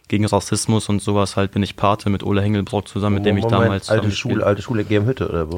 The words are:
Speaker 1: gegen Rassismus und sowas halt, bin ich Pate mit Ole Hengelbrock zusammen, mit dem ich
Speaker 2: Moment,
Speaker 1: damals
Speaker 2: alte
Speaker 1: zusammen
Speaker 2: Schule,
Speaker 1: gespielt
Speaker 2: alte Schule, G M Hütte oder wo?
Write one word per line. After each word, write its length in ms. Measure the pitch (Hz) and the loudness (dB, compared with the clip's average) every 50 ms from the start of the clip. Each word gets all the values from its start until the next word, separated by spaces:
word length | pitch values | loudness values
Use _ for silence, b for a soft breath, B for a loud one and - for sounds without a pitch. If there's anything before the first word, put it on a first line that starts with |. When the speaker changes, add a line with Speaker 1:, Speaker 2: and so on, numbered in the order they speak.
| b - | b -2
Speaker 1:
gegen 160 | - 104 107 104 | 0 0 2 2
Rassismus 640 | - 101 - - - 104 - - 110 107 95 - | 2 0 0 0 -2 -2 0 2 2 2 2 0
und 120 | 104 98 | -2 0
sowas 340 | - - 104 101 98 92 - | 0 0 2 2 0 0 0
halt, 160 | - 98 95 - | -2 -2 0 0
bin 100 | 107 101 | -2 -2
ich 120 | 92 - | -2 -2
Pate 360 | - - 101 101 - - 104 | 0 2 2 2 2 0 -2
mit 100 | 98 92 - | -2 -2 0
Ole 180 | 98 101 101 98 | 0 0 2 2
Hengelbrock 440 | 104 107 104 98 - - 104 98 - | 2 0 0 0 -2 -2 -4 -4 -4
zusammen, 280 | - 98 98 104 101 | -4 -2 0 0 0
mit 100 | 98 101 | 2 2
dem 120 | 104 104 101 | 2 2 2
ich 80 | 98 | 2
Speaker 2:
Moment, 180 | 117 113 98 - | 0 0 2 2
Speaker 1:
damals 260 | 98 98 95 - - | 2 0 -2 -2 0
Speaker 2:
alte 120 | 110 110 101 | 0 0 2
Speaker 1:
zusammen 80 | 101 98 | 0 -2
Speaker 2:
Schule, 180 | - - 123 - | -2 -4 -2 -2
Speaker 1:
gespielt 120 | 104 95 101 | 0 2 0
Speaker 2:
alte 140 | 104 101 | 0 0
Schule, 220 | 101 - 123 107 104 | -2 -4 -4 -4 0
G 120 | 98 107 104 | 0 0 2
M 80 | 104 117 | 2 0
Hütte 200 | 131 - 87 - | 0 -2 -4 -4
oder 220 | - 85 82 78 | -2 -4 -4 -2
wo? 40 | 87 | -2